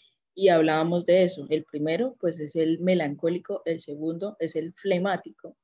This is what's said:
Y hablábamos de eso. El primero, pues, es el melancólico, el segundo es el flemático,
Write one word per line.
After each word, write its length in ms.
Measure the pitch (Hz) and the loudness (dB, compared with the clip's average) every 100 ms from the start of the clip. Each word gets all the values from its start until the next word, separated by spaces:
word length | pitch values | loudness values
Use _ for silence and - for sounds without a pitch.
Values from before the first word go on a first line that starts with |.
| _ _ _ 185 | _ _ _ 2
Y 120 | 190 | 6
hablábamos 560 | 165 160 156 165 175 | 6 4 2 2 0
de 180 | 170 180 | 4 4
eso. 240 | 175 160 143 | 4 0 -4
El 140 | 156 | -4
primero, 540 | - 147 151 170 254 247 | -4 -4 -2 -2 -4 -4
pues, 200 | 175 160 | -4 -4
es 160 | 151 165 | -6 -2
el 220 | 160 165 | 0 0
melancólico, 840 | 180 180 147 143 165 180 - 196 | 2 2 0 -2 -2 -2 -6 -8
el 140 | - 160 | -6 -6
segundo 560 | - 147 160 165 202 214 | -8 -8 -6 -6 -8 -6
es 160 | 165 | -6
el 180 | 160 165 | -6 -8
flemático, 840 | - 196 180 196 180 - - - - | -6 -2 0 0 -4 -8 -20 -20 -20